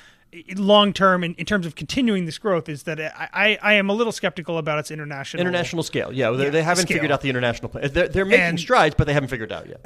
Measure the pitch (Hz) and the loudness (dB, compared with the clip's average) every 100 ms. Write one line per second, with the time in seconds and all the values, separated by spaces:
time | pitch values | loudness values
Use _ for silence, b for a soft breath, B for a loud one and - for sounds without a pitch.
0 | b b b 175 165 185 196 208 208 - | b b b -20 -12 -2 4 6 6 4
1 | 196 180 170 175 170 208 165 - - - | 4 4 0 -6 -2 -2 -2 -8 -6 0
2 | 240 196 170 - 214 175 160 147 - 156 | 2 0 -2 -4 -2 0 -2 -8 -8 -8
3 | 156 - 160 175 208 208 202 208 196 208 | -8 -8 -6 0 2 2 2 2 2 0
4 | 226 190 190 - 160 165 156 151 147 156 | -2 -2 -4 -4 -6 -4 -2 -4 -4 -10
5 | 147 143 135 165 180 175 170 165 156 139 | -10 -10 -8 -4 0 0 -2 -4 -4 -4
6 | 101 127 117 123 139 156 160 180 180 175 | -4 0 0 2 0 2 2 2 0 0
7 | 147 139 139 123 123 113 113 120 143 143 | 0 0 0 0 0 -2 -8 -6 -2 0
8 | 180 180 190 214 175 170 165 247 156 - | 0 0 4 4 4 -2 2 4 4 4
9 | 151 147 131 123 107 87 - - | 2 2 0 -4 -6 -8 -12 -4